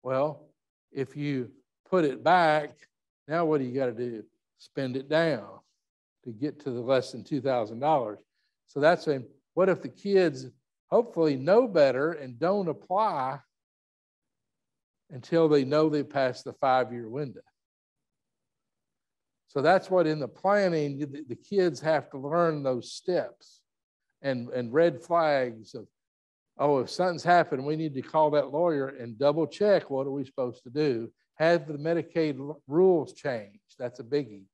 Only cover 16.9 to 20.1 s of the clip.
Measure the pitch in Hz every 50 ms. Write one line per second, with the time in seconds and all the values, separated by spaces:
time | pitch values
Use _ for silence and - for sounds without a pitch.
16.9 | 120 120 117 110 113 139 151 131 98 - - _ _ _ _ _ _ _ _ _
17.9 | _ _ _ _ _ _ _ _ _ _ _ _ _ _ _ _ _ _ _ _
18.9 | _ _ _ _ _ _ _ _ _ _ _ _ _ 143 135 160 185 190 185 -
19.9 | 185 180 170 156